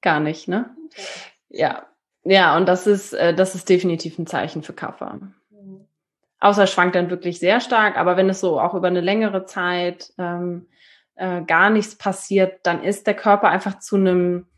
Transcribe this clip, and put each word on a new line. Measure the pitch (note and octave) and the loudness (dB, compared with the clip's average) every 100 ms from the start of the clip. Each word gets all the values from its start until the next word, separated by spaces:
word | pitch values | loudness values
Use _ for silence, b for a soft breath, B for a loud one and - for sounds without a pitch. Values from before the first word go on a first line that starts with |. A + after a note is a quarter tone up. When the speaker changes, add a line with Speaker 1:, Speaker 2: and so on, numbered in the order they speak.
Speaker 1:
Gar | F3+ D3+ | 2 0
nicht, | D3+ D#3+ - | -2 -6 -6
ne? | F#3+ B3 - - | -4 -6 -14 -20
Speaker 2:
Okay. | B B B B B _ | B B B B B _
Speaker 1:
Ja. | - D#3+ - - _ _ _ | -2 -2 -2 -14 _ _ _
Ja, | - G3 F3 D3+ | 2 4 6 4
und | F3+ | 2
das | F#3 G#3 | 2 2
ist, | G3 - | 0 -2
äh, | - E3+ | -2 0
das | E3 F#3 | 2 0
ist | F#3 - | -2 0
definitiv | F3+ F3+ E3 E3 E3 | 2 2 -4 -6 -10
ein | E3 | -6
Zeichen | D#3 D3 E3 | -6 -6 -8
für | D3+ | -14
Kapha. | - - - - - G3 F#3+ _ | -12 -14 -12 -14 -14 -18 _ _
Speaker 2:
Mhm. | G#3 G3 F#3+ _ _ _ _ _ _ | _ -20 -20 _ _ _ _ _ _
Speaker 1:
Außer | G#3 G3+ | 2 4
es | F#3+ | 2
schwankt | - F3+ | 4 2
dann | F#3 F3 | 2 -2
wirklich | F3+ F3 F3 | -4 -6 -2
sehr | F3 A#3 | 2 2
stark, | A#3+ A#3 G#3 - | 2 2 2 2
aber | E3+ F3+ | 0 2
wenn | F#3+ | 2
es | F#3+ | 0
so | F#3 D3 | -2 0
auch | E3+ | 0
über | F#3+ F3+ | 0 -2
eine | F3+ | 0
längere | F3 G#3 A3 F#3+ F#3 | 0 0 0 -4 -6
Zeit, | - F3+ F3+ F3+ F3 - - | -6 -4 -2 -4 -8 -20 -10
ähm, | F3 F3 F3 F3 b b b b b - | -8 -6 -6 -8 b b b b b -10
äh, | F#3 F3 | -8 -6
gar | E3+ E3 G3 | 0 2 4
nichts | G#3+ G#3+ - | 4 0 -6
passiert, | G3+ F#3+ - G3 F#3+ F#3+ | -6 -6 -2 2 2 0
dann | F3+ E3+ | -4 -2
ist | F3+ G3+ - | -4 -4 -4
der | |
Körper | G#3 G#3+ G3+ G3+ | -2 2 4 4
einfach | F3+ G3 G3 | 2 -4 -10
zu | - G3 | -4 0
einem | F#3+ F3+ F3+ F3+ F3+ | 2 2 2 -2 -8